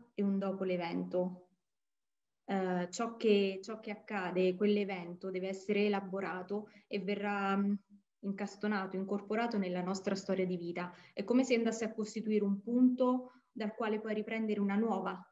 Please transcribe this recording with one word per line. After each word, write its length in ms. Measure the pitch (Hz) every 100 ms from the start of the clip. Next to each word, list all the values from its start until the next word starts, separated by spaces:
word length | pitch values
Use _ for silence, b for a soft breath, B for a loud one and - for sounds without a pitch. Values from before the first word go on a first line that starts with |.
| -
e 80 | -
un 160 | 196 196
dopo 260 | 196 190
l'evento. 840 | 190 180 170 180 180 180 180 180 - _ _ _ _ _ _ _ _ _ -
Eh, 380 | 196 185 180 175
ciò 260 | - 233 233
che, 440 | 226 202 196 190
ciò 160 | 208 214
che 120 | 220
accade, 640 | 208 - 208 180 180 185
quell'evento 760 | 185 208 208 196 190 170 180 190
deve 180 | 185 190
essere 360 | 190 - 202
elaborato 840 | 208 196 190 190 185 180 185 202 214 B -
e 120 | 208
verrà, 560 | 190 202 208 202 196
mm, 200 | 196 202 202 - - _ _
incastonato, 760 | 196 196 202 - 208 202 190 190
incorporato 640 | 190 202 - 214 233 214
nella 240 | 185 180
nostra 320 | 180 196 208
storia 320 | 196 - 190 180
di 100 | 180
vita. 340 | 170 180 180 B B
È 120 | -
come 200 | 202 247
se 100 | 254
andasse 300 | 233 226 220
a 80 | 214
costituire 520 | - 208 220 214 208
un 180 | 196 196
punto 720 | 233 247 254 247 254 254 254 B B
dal 220 | - 214
quale 260 | - 220 214
poi 140 | 220
riprendere 460 | 214 214 226 220 202
una 160 | 202 202
nuova 440 | 226 190 185 185 -